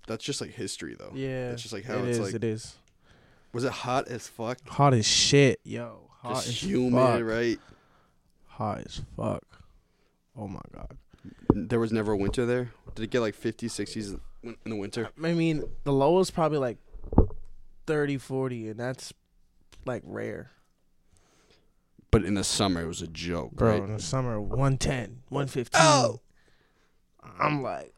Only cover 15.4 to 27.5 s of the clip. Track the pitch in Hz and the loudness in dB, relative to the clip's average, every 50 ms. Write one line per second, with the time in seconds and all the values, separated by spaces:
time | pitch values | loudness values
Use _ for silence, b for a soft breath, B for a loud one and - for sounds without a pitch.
15.4 | 165 165 156 147 - - - - - 143 139 135 135 151 175 190 185 - - 180 | 2 2 0 0 -2 -4 -6 -4 -2 2 2 4 6 6 6 4 4 2 2 0
16.4 | 160 151 151 143 131 120 107 - - - - - - - - - - - - - | 0 2 2 0 -2 -2 -4 -6 -12 -18 -16 -12 -10 6 10 10 10 10 8 -6
17.4 | - - - - - - - - - - 156 151 147 143 143 131 - - 135 131 | -8 -10 -12 -14 -16 -18 -20 -10 -4 -2 0 0 0 0 -2 -4 -4 -4 -4 -2
18.4 | 131 131 123 117 110 107 107 113 120 127 131 - - - - _ _ _ _ _ | -2 -2 -4 -6 -8 -8 -8 -6 -6 -6 -6 -8 -10 -16 -16 _ _ _ _ _
19.4 | _ _ _ _ - - - - - 127 123 110 - - 104 107 110 110 - 82 | _ _ _ _ -20 -20 -20 -12 -8 -6 -6 -6 -8 -8 -8 -8 -8 -8 -8 -10
20.4 | - 127 _ _ _ _ _ _ _ _ _ _ _ _ _ b b b b b | -12 -16 _ _ _ _ _ _ _ _ _ _ _ _ _ b b b b b
21.4 | b b b b b b _ _ _ _ _ - - - - 110 90 92 104 98 | b b b b b b _ _ _ _ _ -20 -4 2 2 2 4 2 0 0
22.4 | 92 - - - 107 95 90 85 82 82 85 - 85 82 80 78 82 87 85 85 | 0 0 0 0 2 0 0 -2 -4 -6 -8 -8 -10 -10 -10 -8 -6 -4 -4 -4
23.4 | 65 58 - - 120 113 104 101 98 98 107 104 92 - 135 131 127 123 113 107 | -6 -6 -2 2 4 4 4 4 0 -4 -6 -6 -6 -4 -2 -2 -2 -2 -4 -4
24.4 | 104 104 110 123 135 135 135 123 - - 143 123 110 - 117 - - - 127 139 | -4 -2 0 2 2 2 2 2 0 -2 -2 -2 -4 -8 -12 -16 -12 -6 -4 -4
25.4 | 139 131 - 139 120 - - - 320 311 294 277 - - 110 - _ _ _ _ | -4 -4 -4 -6 -4 2 6 8 8 8 8 8 6 2 0 -4 _ _ _ _
26.4 | _ _ _ _ _ _ _ _ _ _ _ _ _ _ _ _ - - - - | _ _ _ _ _ _ _ _ _ _ _ _ _ _ _ _ -20 -12 -4 -2
27.4 | - 151 | 0 0